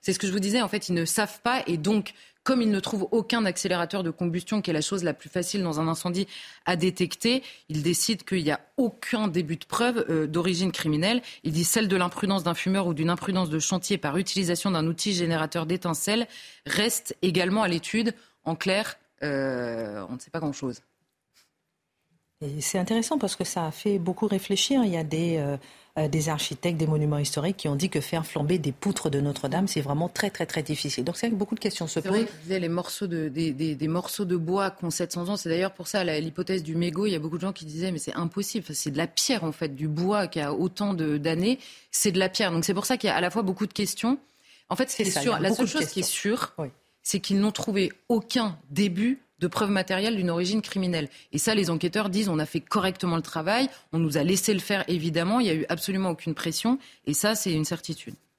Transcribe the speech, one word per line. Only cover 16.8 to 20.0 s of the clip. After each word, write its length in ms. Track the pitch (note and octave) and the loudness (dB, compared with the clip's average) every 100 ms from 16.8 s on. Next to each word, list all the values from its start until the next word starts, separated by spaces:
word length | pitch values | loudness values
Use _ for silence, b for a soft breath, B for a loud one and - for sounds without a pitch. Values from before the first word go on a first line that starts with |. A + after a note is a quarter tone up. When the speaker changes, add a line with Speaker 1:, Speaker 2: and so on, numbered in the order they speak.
| A3 - - - | 2 0 -6 -2
Speaker 1:
également 420 | F3+ E3+ F3+ G#3 | 2 2 2 2
à 60 | G3+ | 2
l'étude. » 440 | E3+ - A3 A#3 - B B | 0 0 0 0 -2 B B
En 120 | - D#3+ | -6 -2
clair, 420 | F#3 F#3+ A3 - _ _ | 2 0 0 -8 _ _
euh, 840 | D3 C#3 C3+ B2+ A#2+ A#2 A2 G#2 | -2 0 0 -2 -4 -4 -6 -6